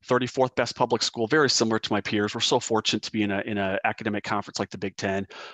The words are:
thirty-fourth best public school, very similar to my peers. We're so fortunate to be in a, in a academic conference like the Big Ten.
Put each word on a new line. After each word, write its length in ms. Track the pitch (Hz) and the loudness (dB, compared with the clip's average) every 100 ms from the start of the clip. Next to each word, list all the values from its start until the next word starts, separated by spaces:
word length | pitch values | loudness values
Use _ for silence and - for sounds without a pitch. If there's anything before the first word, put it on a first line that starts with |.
thirty-fourth 500 | - 123 123 - 127 | 2 2 2 0 0
best 220 | - 120 - | 2 -2 0
public 260 | 120 120 | 2 2
school, 240 | - - 110 | 0 -2 2
very 240 | 156 139 | 4 4
similar 280 | - 113 110 | 4 2 2
to 140 | - | 0
my 80 | 107 | -2
peers. 340 | - 107 104 | 0 0 0
We're 60 | 117 | 0
so 200 | - 131 | 2 2
fortunate 420 | - 110 - 113 | 2 0 2 -2
to 100 | - | -2
be 100 | 110 | -2
in 80 | 104 | 0
a, 100 | 98 | 0
in 180 | 113 104 | -2 -2
a 200 | 98 98 | -2 0
academic 400 | 110 110 110 104 | -2 -2 -4 -4
conference 340 | - 107 - - | -2 -4 -4 -6
like 120 | 98 | -6
the 80 | 95 | -4
Big 180 | 98 - | -8 -4
Ten. 300 | 101 95 98 - - | -2 -2 -4 -12 -16